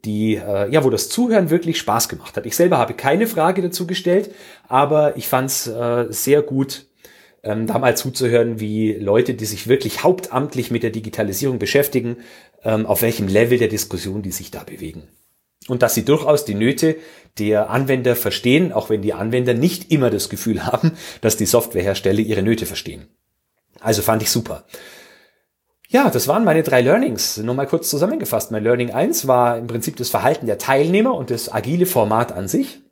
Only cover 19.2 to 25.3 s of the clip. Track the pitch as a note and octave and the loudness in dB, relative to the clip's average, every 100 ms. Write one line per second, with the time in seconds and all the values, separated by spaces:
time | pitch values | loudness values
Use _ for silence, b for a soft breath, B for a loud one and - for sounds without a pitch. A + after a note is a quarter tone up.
19.2 | G#2+ B2 B2+ A#2 D#3 - - D#3 B2 G#2 | -2 0 0 2 0 -2 -2 2 2 0
20.2 | - G2 - G2 - B2+ E3 E3 B B | -4 -6 -2 -2 -2 0 0 -2 B B
21.2 | A2+ - G2+ A#2+ - F#2 F#2+ F#2+ - G#2 | -2 0 2 2 2 -2 -2 -2 0 0
22.2 | A2 G2+ G2 A2+ F2 G2+ - - - _ | 0 0 0 0 -2 -8 -12 -14 -18 _
23.2 | _ _ _ _ _ _ - G#2+ G2 A2 | _ _ _ _ _ _ -2 0 0 0
24.2 | G#2+ - - E2 _ B B B B B | 0 -2 -4 -12 _ B B B B B
25.2 | B | B